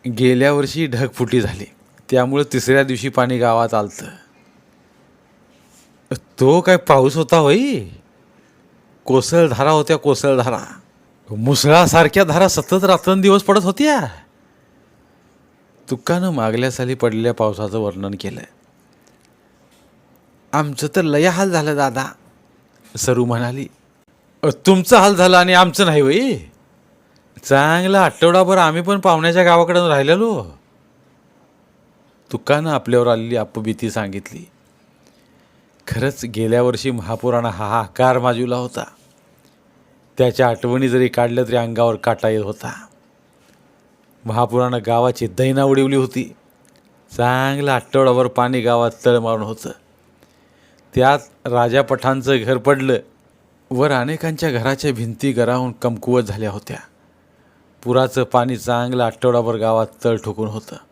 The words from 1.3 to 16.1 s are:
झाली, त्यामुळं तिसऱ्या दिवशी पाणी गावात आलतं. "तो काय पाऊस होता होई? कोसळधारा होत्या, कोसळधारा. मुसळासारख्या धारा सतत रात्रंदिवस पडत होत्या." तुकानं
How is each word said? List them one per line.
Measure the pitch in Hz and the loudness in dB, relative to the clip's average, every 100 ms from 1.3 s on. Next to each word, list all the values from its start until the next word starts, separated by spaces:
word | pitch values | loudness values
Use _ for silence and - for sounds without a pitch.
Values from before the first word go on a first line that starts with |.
| 123 | 0
झाली, | 95 90 101 _ _ _ - | -2 -8 -14 _ _ _ -2
त्यामुळं | 127 123 139 143 | 0 0 -2 -2
तिसऱ्या | 131 127 135 | -2 2 2
दिवशी | 135 123 131 | 2 -4 -4
पाणी | 127 123 127 | -2 0 0
गावात | 120 113 117 | 0 2 0
आलतं. | 110 104 - 101 98 _ _ _ _ _ _ _ _ _ _ _ _ _ _ _ _ _ _ _ | -2 -4 -12 -20 -20 _ _ _ _ _ _ _ _ _ _ _ _ _ _ _ _ _ _ _
"तो | 127 _ - 131 165 | -18 _ -2 2 2
काय | 175 180 | 2 0
पाऊस | - 139 131 | 4 4 4
होता | 143 160 170 | 0 2 4
होई? | 147 185 277 196 90 - _ _ _ _ _ _ _ _ _ _ | 4 2 0 -4 -8 -18 _ _ _ _ _ _ _ _ _ _
कोसळधारा | - 131 120 170 160 123 143 | 0 0 2 2 2 2 2
होत्या, | 156 151 160 | 2 0 0
कोसळधारा. | 151 131 139 131 123 107 - - _ _ _ _ - | 0 0 0 0 -2 -6 -10 -20 _ _ _ _ -14
मुसळासारख्या | 107 120 139 147 160 170 160 156 190 | -4 0 2 4 6 6 4 4 2
धारा | 175 156 190 | 2 2 2
सतत | - - 190 | 0 -2 0
रात्रंदिवस | 185 165 - 190 190 196 | 2 2 2 2 4 4
पडत | 202 202 | 4 2
होत्या." | 180 190 302 277 131 - _ _ _ _ _ _ _ _ _ _ _ _ _ _ _ _ - | 0 0 0 0 -4 -12 _ _ _ _ _ _ _ _ _ _ _ _ _ _ _ _ -10
तुकानं | 123 - | -8 -4